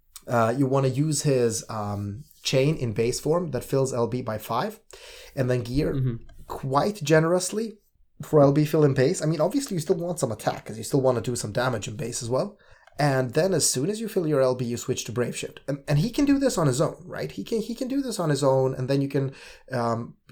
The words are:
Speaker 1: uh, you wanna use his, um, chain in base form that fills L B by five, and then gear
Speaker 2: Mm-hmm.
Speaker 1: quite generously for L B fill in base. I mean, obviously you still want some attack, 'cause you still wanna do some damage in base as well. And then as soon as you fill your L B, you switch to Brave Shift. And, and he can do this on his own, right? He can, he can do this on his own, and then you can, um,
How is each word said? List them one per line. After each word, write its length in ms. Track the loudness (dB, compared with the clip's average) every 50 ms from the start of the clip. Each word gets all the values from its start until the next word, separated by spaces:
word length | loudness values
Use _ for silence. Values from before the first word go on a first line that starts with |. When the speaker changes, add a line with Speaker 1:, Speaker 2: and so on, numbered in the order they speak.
| _ _ _ -18 -8 -2
Speaker 1:
uh, 260 | 0 2 2 2 2
you 100 | 2 2 2
wanna 200 | 2 2 2 2
use 340 | 2 2 0 0 0 0 2
his, 420 | 2 4 4 4 2 0 -2 -6 -8
um, 540 | -8 -6 -4 -4 -4 -4 -4 -6 -8 -10 -14 -18 _ _ -6
chain 340 | 0 2 2 4 2 2 0
in 160 | -2 -4 -2
base 260 | 0 0 0 0 -2
form 320 | 0 0 0 0 0 -2
that 140 | -6 -6 -4
fills 280 | -2 0 0 0 0 0
L 140 | -2 -2 -2
B 140 | -2 -4
by 160 | -4 -4 -6 -6
five, 420 | -6 -4 -4 -2 -2 -4 -8 -12 _ _ -20 -20 -20 -20 -20 -20 -20 -12 -4
and 140 | -2 0 0
then 120 | 0 0
gear 320 | -2 -2 -2 0 0 0 0
Speaker 2:
Mm-hmm. 220 | 0 0 -2 -2 -4 -10 -16 -20 -20 -14 -12
Speaker 1:
quite 560 | -10 -8 -4 0 0 2 2 0 -2 -4 2
generously 760 | 4 6 6 6 6 2 2 0 -2 -4 -4 -4 -6 -8 -14 _ _ _ _ _ _ _ _
for 200 | -6 4 6 8
L 120 | 8 8 6
B 120 | 4 2
fill 200 | 4 4 4 4
in 80 | 4 4
base. 280 | 4 2 2 2 0
I 40 | 0
mean, 160 | -2 0 0
obviously 340 | 0 0 0 -2 -2 -2 -4
you 60 | -4
still 160 | -2 -4 -4 -4
want 220 | -4 -6 -4 -4
some 120 | -4 -4
attack, 340 | -4 -4 -4 -4 -4 -4 -10
'cause 120 | -12 -12 -10
you 60 | -6
still 180 | -2 0 2
wanna 200 | 2 2 2 2
do 140 | -2 -4 -4
some 160 | -4 -6 -4
damage 360 | -2 -2 0 0 -2 -2 -4 -8
in 80 | -8
base 260 | -8 -8 -6 -6 -6 -4
as 60 | -2
well. 280 | -2 -2 -2 -4 -8 _ _ _ -20 _ _ _ _ 0
And 320 | 2 2 2 2 0 0 0
then 200 | 0 2 2 2
as 160 | 2 0 0
soon 200 | 0 0 -2 -2
as 120 | -2 -4
you 80 | -6 -4
fill 180 | -2 -2 0 2
your 140 | 2 4
L 140 | 4 2 2
B, 100 | 0 -2
you 100 | -4 -4
switch 300 | -4 -4 -4 -4 -4 -4
to 80 | -6 -2
Brave 240 | -2 -2 -2 -4 -8
Shift. 240 | -10 -10 -12 -12 -8 -8
And, 120 | -8 -6 -2 0
and 120 | 2 2
he 100 | 2 2
can 160 | 2 2 4
do 120 | 4 4 4
this 200 | 4 2 2 2
on 100 | 2 2
his 140 | 2 2
own, 200 | 0 -2 -2 -8 -12
right? 260 | -12 -8 -8 -8 -8
He 140 | -8 -10 -6
can, 160 | -4 -4 -4
he 120 | -2 -4 -6
can 140 | -6 -6 -2
do 140 | -2 -2
this 180 | -2 -2 -4 -2
on 100 | 0 0
his 140 | 0 2 4
own, 320 | 4 4 4 2 2 0
and 140 | -2 -2 0
then 120 | 0 0
you 60 | 0 0
can, 240 | 0 -2 -2 -2 -6 -10 -18 -20 -20 -20 _ -6
um, 440 | -4 -2 0 0 0 -2 -4 -8 -14 _ _ -20